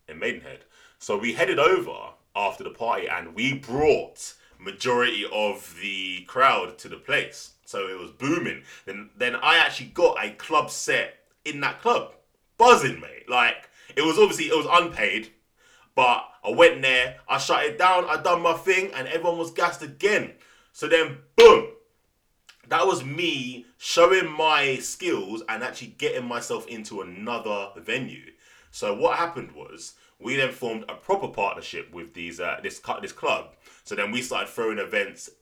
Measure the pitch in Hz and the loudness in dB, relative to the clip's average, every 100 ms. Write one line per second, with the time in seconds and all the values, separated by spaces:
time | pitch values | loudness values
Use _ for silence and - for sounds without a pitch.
0 | - - 110 - - 131 _ _ _ _ | -20 -8 -6 -6 -12 -20 _ _ _ _
1 | - 101 117 151 180 156 160 185 - - | -4 -2 -2 0 0 4 4 2 -2 -12
2 | - - _ 101 98 - - - 113 98 | -16 -18 _ -4 -4 -4 -12 -6 -4 -2
3 | - 87 82 92 131 135 113 135 156 - | -4 -6 -8 -6 -4 -4 -6 0 2 2
4 | - - - - _ _ 95 - 123 123 | 0 -14 -18 -18 _ _ -16 -6 0 2
5 | 123 110 104 107 104 95 - 82 98 98 | 0 -2 -4 -2 -2 -4 -12 -14 -10 -8
6 | 92 90 82 127 127 139 - - - - | -10 -10 -8 2 4 2 -2 -10 -16 -14
7 | - 139 - - - _ - 98 95 92 | -4 -2 -4 -10 -20 _ -12 -8 -8 -8
8 | 85 73 135 170 120 - - - - 98 | -14 -8 -4 -2 -4 -8 -14 -18 -16 -16
9 | 107 - 123 120 147 165 - - 127 - | -16 -6 -4 0 2 4 2 -2 -8 2
10 | 165 127 107 - - 156 135 - - 127 | 2 2 -6 -10 -2 -2 0 -4 -2 -2
11 | 117 - _ _ 151 143 135 - 233 226 | -4 -10 _ _ -12 -6 -6 -2 0 0
12 | - - _ _ _ - 240 233 131 98 | -2 -14 _ _ _ 6 8 8 6 -6
13 | 78 - - 123 117 - - _ - - | -12 -18 -4 0 0 -2 -12 _ -8 -2
14 | 160 160 202 165 151 160 143 175 170 - | 0 4 4 4 0 0 4 2 2 -2
15 | - 107 - _ _ _ _ _ _ - | -4 -4 -8 _ _ _ _ _ _ 2
16 | 123 120 - - 104 120 170 160 135 127 | 2 2 -4 -10 -2 6 6 6 2 2
17 | 127 - - 131 - - 151 151 185 190 | 0 -6 -4 -4 0 0 0 2 4 4
18 | 165 156 185 170 170 165 190 185 196 - | 2 0 0 2 2 0 0 0 -2 -6
19 | 170 165 175 170 165 - 170 - 151 - | -6 -2 -2 -2 -6 -2 -2 -2 -12 -4
20 | 196 202 - - _ _ _ - 151 165 | 0 0 -2 -12 _ _ _ -10 2 2
21 | - - _ - 440 - - - _ _ | 2 -6 _ 10 12 12 4 -10 _ _
22 | _ _ _ _ - _ - 160 190 165 | _ _ _ _ -20 _ -4 0 2 0
23 | 131 156 170 143 123 123 - _ - 175 | -4 -4 -4 -4 -8 -12 -18 _ -2 4
24 | 175 190 165 156 156 151 139 131 - - | 6 6 2 0 2 2 2 -2 -8 -8
25 | 180 123 95 110 - - 123 - 113 - | -4 -4 -4 -10 -8 -8 -8 -10 -16 -6
26 | 147 127 123 120 - 113 - 113 104 101 | -4 -4 -6 -8 -6 -8 -8 -14 -12 -12
27 | 90 90 110 117 107 101 98 85 101 123 | -12 -10 -8 -6 -6 -6 -8 -12 -8 -6
28 | 120 - - - _ - _ - 104 104 | -8 -14 -20 -20 _ -20 _ -6 -4 0
29 | 156 - 170 123 - - - - - - | 0 0 -4 -6 -14 -16 -20 -18 -20 -20
30 | _ _ 107 135 131 - 117 110 107 - | _ _ -6 -2 -2 -4 -6 -6 -10 -10
31 | - 196 120 - 98 87 - 82 - 87 | -2 -2 -2 -4 -4 -4 -10 -12 -12 -16
32 | 85 90 85 85 87 - - - - - | -16 -14 -12 -8 -6 -6 -8 -10 -8 -8
33 | - - 123 - - _ _ - - 101 | -10 -6 -4 -4 -6 _ _ -20 -10 -6
34 | 104 123 123 113 101 - 113 101 95 104 | -4 -4 -6 -6 -6 -4 -4 -4 -4 -4
35 | 98 - - - | -4 -8 -20 -14